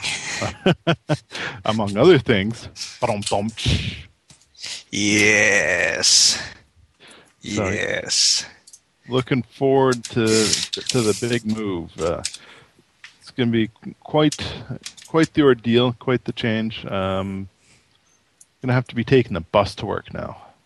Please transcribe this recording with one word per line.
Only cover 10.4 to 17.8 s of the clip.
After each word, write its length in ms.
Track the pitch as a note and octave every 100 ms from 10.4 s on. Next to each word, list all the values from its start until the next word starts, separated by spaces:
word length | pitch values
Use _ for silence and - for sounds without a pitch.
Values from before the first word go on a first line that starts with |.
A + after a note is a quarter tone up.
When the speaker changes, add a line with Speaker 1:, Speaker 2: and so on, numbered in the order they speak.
| G#2 - - - - B2+
Speaker 1:
the 160 | G#2+ F#2+ A#2+
big 200 | A#2+ G#2+
move. 520 | A2 G#2 F2 E2 D#2+
Uh, 240 | E2 E2 - - - - - _ _ _ - _ - -
gonna 100 | A#2
be 200 | A2+ A2 - - -
quite, 340 | - D3+ D3+ - - - - - - - -
quite 260 | E3 D3+
the 80 | -
ordeal, 520 | C#3+ A#2+ A#2 A#2 B2 A#2+
quite 260 | - B2
the 80 | -
change. 520 | A#2+ A#2+ A2 A2 G#2+ -
Um, 600 | G2 F#2+ F#2+ G2 F#2+ G2 _ _ _